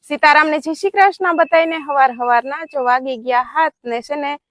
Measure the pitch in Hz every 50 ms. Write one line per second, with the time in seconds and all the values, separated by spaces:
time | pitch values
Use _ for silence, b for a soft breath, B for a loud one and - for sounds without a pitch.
0 | _ - 294 - - 302 294 302 311 311 302 302 - 320 320 - - 392 - 403
1 | 381 403 349 _ 381 349 330 330 330 - 339 330 330 330 330 320 285 294 277 277
2 | 269 262 240 240 240 240 240 233 233 269 285 320 330 302 - 285 247 247 247 262
3 | 262 269 262 226 226 254 247 247 254 254 269 311 320 302 _ _ _ 240 233 240
4 | 226 - 285 294 285 285 285 294 _ _